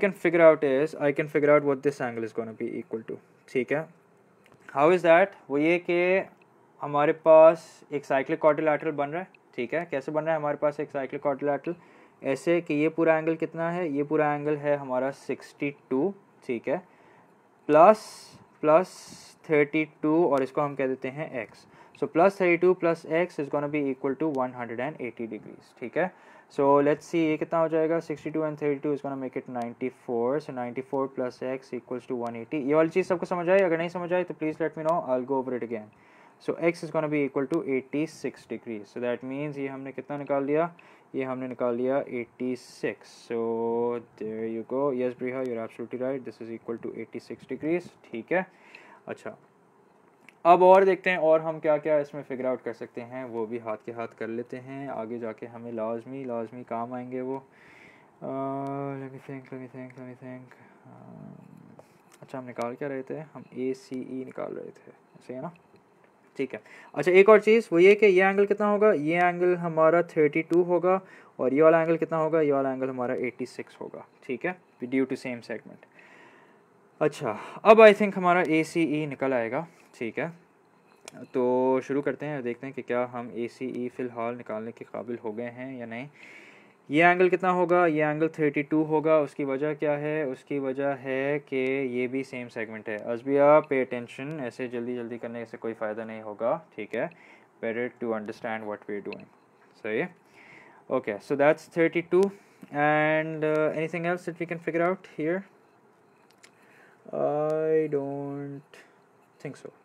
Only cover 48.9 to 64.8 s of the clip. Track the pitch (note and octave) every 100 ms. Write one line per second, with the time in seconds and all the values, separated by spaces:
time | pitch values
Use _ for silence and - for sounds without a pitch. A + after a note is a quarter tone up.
48.9 | - - - - - _ _ _ _ _
49.9 | _ _ _ - - E3+ F3 F#3 F#3+ G3
50.9 | F3+ F#3 F3+ D#3 D#3+ D#3+ D#3 D#3+ D3+ D#3
51.9 | D3+ C#3+ D3 C#3 B2+ B2+ B2 B2 A2+ A#2
52.9 | - A#2 B2+ C3 A2+ A2 A#2 A2+ G#2+ -
53.9 | A#2 A2+ - A2 A#2 A#2+ B2+ B2+ C3+ C#3
54.9 | A2 A2 A#2 A#2 G#2+ A#2+ A#2 A#2 A#2 A2
55.9 | A#2 A#2+ C3+ C3 A#2 A2+ B2 B2 A#2 A#2+
56.9 | B2 B2 B2+ B2+ C3+ C3+ _ - - -
57.9 | - _ _ C#3+ C3+ C3+ C#3 C#3 C#3 C#3
58.9 | C3+ C3+ C3+ - C3+ C3 C3 B2+ C3 B2+
59.9 | B2+ B2+ B2 B2+ B2+ B2+ - - - B2+
60.9 | B2 B2+ G#1+ G1+ - - - - - -
61.9 | _ _ - - C3+ B2+ A#2+ A#2+ B2+ C#3+
62.9 | C3+ C3 C#3 D#3 C#3 - B2 B2+ C3 -
63.9 | C3 - C3 B2+ - - - - -